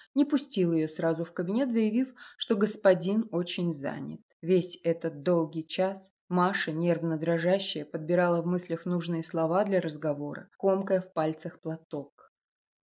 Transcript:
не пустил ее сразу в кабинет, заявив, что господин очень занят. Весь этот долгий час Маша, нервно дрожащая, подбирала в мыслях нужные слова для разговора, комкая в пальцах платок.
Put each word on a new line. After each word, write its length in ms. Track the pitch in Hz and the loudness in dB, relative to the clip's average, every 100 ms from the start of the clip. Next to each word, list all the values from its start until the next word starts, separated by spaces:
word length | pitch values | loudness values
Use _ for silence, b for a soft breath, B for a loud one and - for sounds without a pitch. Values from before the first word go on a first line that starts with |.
| B 269 | B 0
не 80 | |
пустил 480 | 294 277 - 196 170 | 2 2 0 0 2
ее 160 | 165 156 | 2 2
сразу 360 | - 165 160 | 0 0 0
в 80 | 170 | -2
кабинет, 400 | - 175 220 269 | -4 -2 0 0
заявив, 400 | 226 214 226 254 - B B | 2 2 2 -2 -6 B B
что 200 | - 208 | -2 2
господин 720 | 208 - 196 185 170 220 220 | 2 4 4 4 4 0 0
очень 420 | 170 180 - 175 | -2 -2 -2 -2
занят. 480 | 147 139 147 143 156 _ _ | -2 -6 -8 -10 -12 _ _
Весь 400 | 165 185 175 - | 2 2 2 -2
этот 400 | 165 165 160 147 | -2 -2 -2 -4
долгий 420 | 143 175 156 160 | 0 2 0 -4
час 480 | 160 - 190 196 - _ - | -6 -2 -2 -4 -12 _ -2
Маша, 440 | 180 180 196 - | 2 2 0 -2
нервно 460 | 156 175 165 165 156 | 0 0 0 0 -2
дрожащая, 680 | 160 170 170 196 - 156 | 0 2 2 2 0 -6
подбирала 580 | 147 165 156 180 175 170 | -6 -6 0 2 4 2
в 40 | 165 | 0
мыслях 380 | 180 175 165 | -2 -2 -6
нужные 380 | 180 175 165 165 | -2 -2 -2 -4
слова 420 | 160 165 160 180 | -2 -2 0 2
для 160 | 202 190 | 2 2
разговора, 680 | 165 151 156 143 147 143 - - | 0 -4 -4 -4 -6 -10 -14 -4
комкая 420 | 190 190 196 185 | 0 2 2 0
в 100 | 185 | 0
пальцах 480 | - 160 160 170 - | -2 -2 -2 -8 -10
платок. 720 | 165 160 _ 147 139 _ - _ _ _ _ _ | -10 -10 _ -10 -10 _ -20 _ _ _ _ _